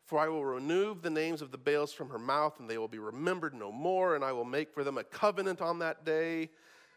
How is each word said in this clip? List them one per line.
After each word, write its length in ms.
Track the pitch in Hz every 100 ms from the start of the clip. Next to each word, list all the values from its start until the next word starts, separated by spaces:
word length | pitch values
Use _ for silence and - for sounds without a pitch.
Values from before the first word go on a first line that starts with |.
| -
For 140 | 156
I 80 | 156
will 180 | 160 139
remove 560 | 127 139 180 208 196
the 80 | 165
names 320 | 156 160 160
of 80 | 143
the 80 | 135
Baals 340 | 127 147 147
from 180 | - 135
her 100 | 120
mouth, 400 | 120 143 151 151
and 100 | 117
they 80 | 113
will 100 | 110
be 120 | 110
remembered 560 | 107 117 160 180 160 127
no 160 | 104
more, 420 | 113 170 185 185 151
and 80 |
I 80 | 135
will 140 | 127 120
make 260 | 139 151
for 120 | -
them 160 | 139 131
a 40 |
covenant 560 | - - 208 190 190 180
on 200 | 170 170
that 260 | 165 - 156
day, 460 | 156 165 165 160 _ - - -